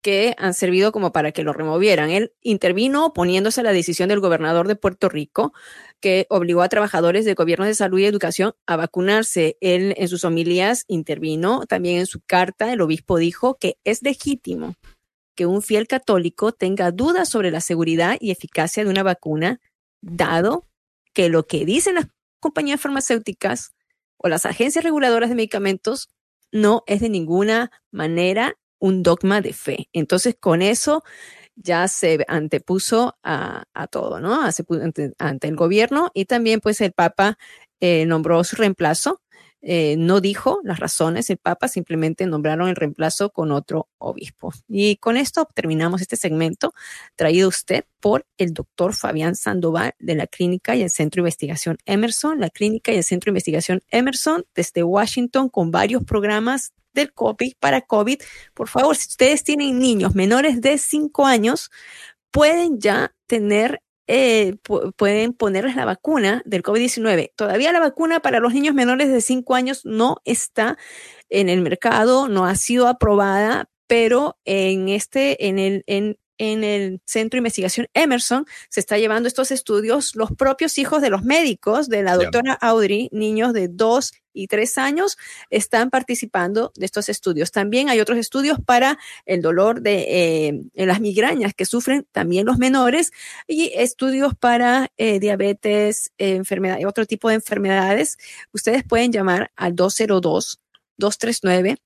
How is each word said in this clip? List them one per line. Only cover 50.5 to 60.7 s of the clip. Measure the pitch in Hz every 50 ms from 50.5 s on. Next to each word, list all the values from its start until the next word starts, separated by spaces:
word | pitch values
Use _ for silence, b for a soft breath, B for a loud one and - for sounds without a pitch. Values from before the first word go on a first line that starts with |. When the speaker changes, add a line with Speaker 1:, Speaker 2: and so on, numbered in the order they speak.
| 180 185 _ - 254
Speaker 1:
y | 254
el | 196 170
Centro | - - 156 156 - 180
de | 175 170
Investigación | 160 - - 143 165 147 - 170 160 - _
Emerson. | - 202 202 220 233 220 - - 302 320 285
La | 185 160
Clínica | _ - 208 214 220 226 _ -
y | 226
el | 190 165
Centro | - 185 180 - 214
de | 196
Investigación | 185 - - 156 165 170 - 180 185 _ _
Emerson | - 240 247 277 254 - - 302 320 349 359 _ _
desde | - 175 - _ 175
Washington | 170 170 185 202 226 220 - 254 240 240 - 262 269 254
con | - - 170 165
varios | 165 175 196 208 240 247 -
programas | - 220 208 202 208 214 214 220 240 262 269 - - _ _ _ _
del | _ 269 294 285 _
covid | - 233 220 214 - 240 262 - _
para | - 277 277 262
covid. | 247 _ 226 208 208 233 277 285 B B B B B B
Por | B - 226 226
favor, | - 247 262 302 302
si | - - -
ustedes | - - 254 262 302 - -
tienen | - 294 294 285 277 254 247
niños | 262 254 233 202 185 190 185
menores | 190 185 196 226 254 285 311 254 240
de | 220 269